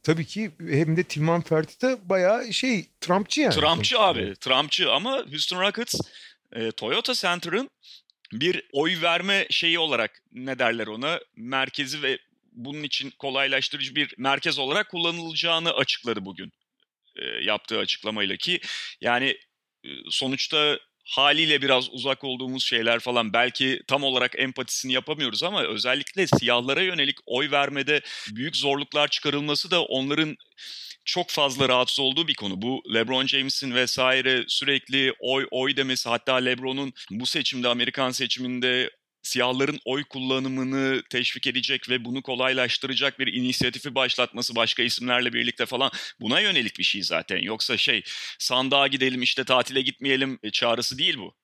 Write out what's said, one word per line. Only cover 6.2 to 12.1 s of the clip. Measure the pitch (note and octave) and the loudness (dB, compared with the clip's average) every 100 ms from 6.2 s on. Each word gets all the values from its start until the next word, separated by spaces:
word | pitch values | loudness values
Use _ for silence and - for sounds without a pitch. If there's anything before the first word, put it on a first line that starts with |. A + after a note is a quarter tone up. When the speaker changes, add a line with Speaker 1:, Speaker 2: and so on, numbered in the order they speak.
| - _ _ | -20 _ _
Speaker 2:
e, | A#2 A2+ | -6 -4
Toyota | - A#2 F3+ A3+ | -4 -2 -2 0
Center'ın | A#3+ F#3 F3 E3+ F#3+ C#4 _ - - _ _ - | 0 0 -2 -2 -2 -4 _ -20 -20 _ _ -14
bir | A2 E3 - - | -2 0 0 -2
oy | C#3 D#3+ F3+ | 0 0 2
verme | E3+ E3+ F#3+ G3 - | 2 2 2 2 2
şeyi | - E3+ E3+ | 0 2 2
olarak, | D#3+ A#2+ A2 - _ | 2 0 0 -4 _
ne | A2+ C3 B2+ | -10 -8 0
derler | A#2+ A#2 G#2+ | 2 2 -4
ona, | G#2+ C#3+ E3+ - - | -4 -4 -4 -8 -16
merkezi | A#2 C3+ C3 - C3+ D3+ | -4 -2 -2 -4 -6 -2
ve | C3+ | -2